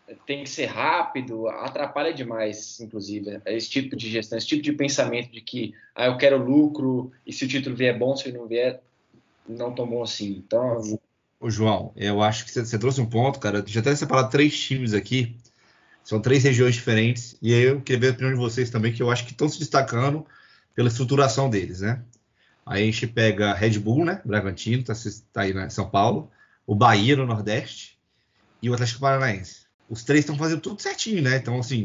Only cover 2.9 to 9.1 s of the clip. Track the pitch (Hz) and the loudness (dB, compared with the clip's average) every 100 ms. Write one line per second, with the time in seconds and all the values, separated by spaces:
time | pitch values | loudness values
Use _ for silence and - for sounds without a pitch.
2.9 | 110 98 104 101 101 101 113 113 135 131 | -12 -8 -8 -8 -10 -6 -6 -2 -4 -4
3.9 | 110 117 113 107 113 - 151 147 147 139 | -8 -6 -6 -6 -8 -2 -2 -2 -2 -2
4.9 | 139 120 120 123 113 - 123 107 - _ | 0 0 -2 -8 -14 -12 -8 -8 -10 _
5.9 | - 127 127 139 135 120 147 151 151 131 | -2 0 4 4 4 4 6 4 2 -2
6.9 | 127 127 - - - 131 135 127 123 127 | -2 -4 -14 -14 -8 -4 -4 -4 0 0
7.9 | 113 123 135 135 123 113 117 127 - _ | 2 0 -2 -6 -10 -4 0 0 -2 _
8.9 | _ _ | _ _